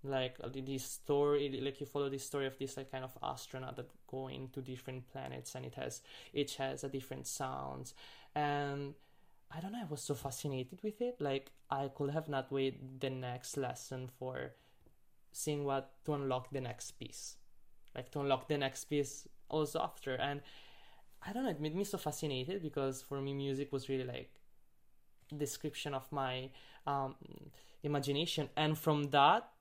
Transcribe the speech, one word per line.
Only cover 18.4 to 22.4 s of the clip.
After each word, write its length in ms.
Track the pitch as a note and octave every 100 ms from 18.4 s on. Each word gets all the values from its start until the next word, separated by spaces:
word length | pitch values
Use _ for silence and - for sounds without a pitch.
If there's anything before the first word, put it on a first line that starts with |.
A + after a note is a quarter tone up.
| -
the 100 | D3
next 260 | C3+ - -
piece 420 | D3 C#3 - - - -
also 320 | D#3 D3+ -
after. 320 | - - -
And 280 | B2+ C#3 C#3+ - - - - - - - - -
I 80 |
don't 100 | G#3
know, 60 | C4
it 100 | D3+
made 160 | D3+ E3
me 80 |
so 140 | G3+ G3
fascinated 640 | - D3 D#3 C3